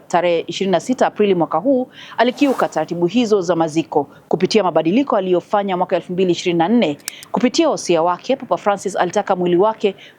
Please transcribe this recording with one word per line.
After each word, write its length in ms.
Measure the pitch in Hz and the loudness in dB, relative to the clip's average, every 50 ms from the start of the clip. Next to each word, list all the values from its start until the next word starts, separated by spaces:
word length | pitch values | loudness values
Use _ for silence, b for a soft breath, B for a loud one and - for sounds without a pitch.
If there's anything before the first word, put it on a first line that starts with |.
| - - | -4 -2
tarehe 360 | - 175 165 175 170 165 156 | -2 0 2 2 0 0 -2
ishirini 260 | - 170 - 196 190 185 | -4 -6 -4 -2 0 0
na 80 | 165 | 0
sita 260 | - - 254 - 226 | 0 -2 -2 0 0
Aprili 280 | 165 - - 208 202 190 | 0 2 2 2 2 2
mwaka 240 | 175 160 147 - 156 | 2 0 0 -2 0
huu, 300 | 180 262 277 254 254 B B B B B B - | 0 2 0 0 0 B B B B B B 0
alikiuka 500 | 233 240 240 - 285 277 247 - 180 156 | 0 0 0 0 0 0 0 0 -2 -2
taratibu 380 | - 160 156 156 170 170 175 | -2 -2 -4 -4 -2 -2 -2
hizo 340 | 170 170 240 247 214 214 208 | 0 0 0 2 2 2 2
za 160 | 180 170 180 | 2 0 0
maziko 500 | 165 160 165 147 165 156 - - 156 143 B B B B - | 0 0 0 0 -2 -4 0 0 -2 -2 B B B B -4
kupitia 340 | - 165 180 180 - 220 196 | -2 0 0 0 2 0 0
mabadiliko 520 | 180 156 160 156 160 185 240 285 277 254 | 2 0 0 0 2 2 0 0 0 0
aliyofanya 600 | 214 190 185 180 175 170 - - 208 202 202 185 | -2 0 0 0 -2 0 0 -2 -2 0 -2 -2
mwaka 200 | 175 185 - 196 | -2 -2 -2 -2
elfu 160 | 170 175 - 185 | -2 -4 -4 -2
mbili 200 | 170 165 180 170 | -2 0 0 0
ishirini 260 | 165 - 185 175 170 | 0 -2 -2 0 2
na 100 | 165 175 | 2 2
nne. 300 | 226 247 214 156 143 B B B B B B B - | 2 2 2 0 -2 B B B B B B B -2
Kupitia 380 | 208 208 254 - - 330 302 | 0 0 0 2 2 2 2
wosia 320 | 226 170 - - 180 160 160 | 0 -2 0 0 2 2 2
wake, 340 | 170 180 170 - - 254 | 2 0 -2 -4 -4 -4
Papa 200 | 269 - - 185 | -4 -2 -4 -4
Francis 400 | 175 - 208 202 190 - 202 185 | -2 0 0 -2 -2 -4 -6 -4
alitaka 400 | - - 180 170 208 202 - 196 | -2 -2 0 0 -2 -2 0 0
mwili 200 | 180 180 175 175 | 0 0 2 2
wake 380 | 170 196 214 220 - - 202 190 B B B B | 4 4 2 2 0 -2 -2 -2 B B B B